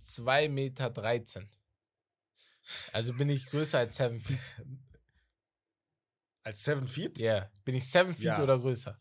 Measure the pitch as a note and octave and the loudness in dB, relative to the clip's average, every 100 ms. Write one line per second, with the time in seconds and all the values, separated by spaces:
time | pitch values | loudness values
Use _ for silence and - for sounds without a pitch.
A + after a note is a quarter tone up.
0 | - - A#2+ C#3 D3+ C3+ C#3 C3 B2+ A#2+ | -6 -2 4 4 4 0 -2 -2 -4 -2
1 | G#2+ A#2+ - G2 G#2 _ _ _ _ _ | 0 0 -2 -10 -12 _ _ _ _ _
2 | _ _ _ _ - _ - - - G#2+ | _ _ _ _ -20 _ -14 -12 -6 -4
3 | A#2 B2 C#3+ C#3 C3 D3 D3+ C#3 A#2+ - | -2 0 0 0 -2 -2 2 2 2 0
4 | B2+ A#2 - - - - C3 C3 - - | -2 -2 -4 -6 -6 -16 -16 -16 -20 -20
5 | _ _ _ _ _ _ _ _ _ _ | _ _ _ _ _ _ _ _ _ _
6 | _ _ _ _ A2 G#2+ C#3+ C#3+ B2+ C#3+ | _ _ _ _ -10 -4 0 0 -2 -4
7 | - - A2+ G#2 G2+ _ - B2+ - F3+ | -6 0 2 2 -2 _ -4 0 4 6
8 | F#3 D#3+ - G#2+ C3+ B2+ C3 A#2+ - - | 4 2 0 2 4 4 2 -2 -4 -12